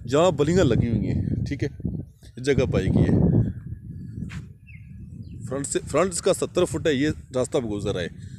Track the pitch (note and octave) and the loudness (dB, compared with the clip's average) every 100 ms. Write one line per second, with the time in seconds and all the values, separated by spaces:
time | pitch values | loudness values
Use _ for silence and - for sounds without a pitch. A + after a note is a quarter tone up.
0 | A2+ C#3+ F3+ C#3+ D3 F3+ D3+ A2 A#2+ A2 | 0 4 4 4 4 4 4 4 2 2
1 | - - - - - C#3+ C#3+ - - - | 0 -2 0 -2 -2 -4 -4 -4 -6 -6
2 | - - - - C3 C3+ B2+ G2 G2 - | -10 -16 -20 -6 0 2 4 2 2 4
3 | - - - - - - - - - - | 4 4 4 4 2 -2 -10 -12 -12 -14
4 | - - - - - - - - - - | -12 -10 -10 -12 -14 -20 -20 -20 -18 -18
5 | - - - - - C3+ C#3 E3+ - D3 | -16 -16 -14 -12 -8 -6 -4 -4 0 0
6 | F#3+ E3+ G3 E3+ C#3 F3+ F3+ D#3 D#3+ C3 | 2 0 0 2 0 2 0 0 0 2
7 | D3+ - - B2+ A#2+ C3 A2+ G#2 G2+ F#2 | 0 -2 -4 -2 0 0 -2 -2 -2 -2
8 | E2+ - - | -4 -8 -16